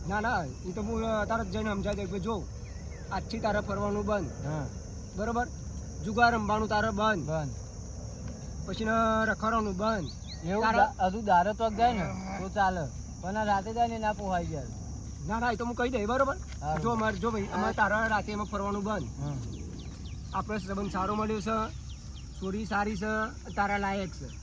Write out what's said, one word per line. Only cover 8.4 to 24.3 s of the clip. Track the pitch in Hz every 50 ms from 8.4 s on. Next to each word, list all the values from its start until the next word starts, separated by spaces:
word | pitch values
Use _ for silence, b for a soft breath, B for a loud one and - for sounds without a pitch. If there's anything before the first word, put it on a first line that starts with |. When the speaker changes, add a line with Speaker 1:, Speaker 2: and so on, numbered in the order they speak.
| - - - - -
Speaker 1:
પછી | - 185 - 220
ને | 214 226 226 226 226 220 220 220
રખડવાનું | 220 202 175 208 220 226 226 214 208 190
બંધ. | 180 208 220 220 208 156 127 - - - - - - 151
Speaker 2:
એવું | 160 190 208 220
Speaker 1:
તારે | 220 226
Speaker 2:
દા-, | 233 202 220 - - 190 185
હજુ | 185 226 220
દારૂ | 208 185 175 180 202 214
તો | 202 226 226
જાય | 214 196 233 240 240
ને | 208 170 147 190 185 190 190 190 190
તો | 180 190
ચાલે, | - 208 196 190 185 175 151 127 - - - - - -
પણ | - 180 196
આ | 214 220
રાતે | 208 202 196 185 220 226
જાય | 233 240 233
ને | 233 220
ના | 220 214 214
પોહાય | 196 208 190 185 175 170 160
યાર. | 160 143 131 117 - - - - - - - - - - -
Speaker 1:
ના, | 147 208 233
ના, | 233 247
એ | 233
તો | 196 233
હું | 240 240
કહી | - 240 247
દઈ, | 254 240 202
બરોબર? | 208 247 269 277 262 277 - - - - -
Speaker 2:
સારું. | 143 147 156 156 160
Speaker 1:
જો | 226
અમારે, | 240 226 220 220 208
જો | 185 180 233
ભાઈ, | 220 214 196 - -
અમારે | 185 - 220 -
તારે | - 214 196 202 214 226 226
રાતે | 220 208 180 - 214
એમાં | 208 214
ફરવાનું | - 208 202 196 202 202 208 196
બંધ. | 208 214 190 139 - - -
Speaker 2:
હમ. | 139 147 143 131 117 101 95 95 - - - - - - - - - - - - - - -
Speaker 1:
આપણો | 196 185 - 214 214
સંબંધ | 180 190 196 196 202 196 -
સારો | 190 185 196 214
મળ્યો | 214 214 214 214 214
છે, | 175 214 226 220 220 220 - - - - - - - - - - - - - -
છોરી | 185 190 190 214 220
સારી | 175 208 202 208 208 220
છે, | 180 202 214 220 220 220 226 233 - - 226 -
તારા | - 202 196 202 202
લાયક | 202 196 196 202 190 165
છે. | - - 135 123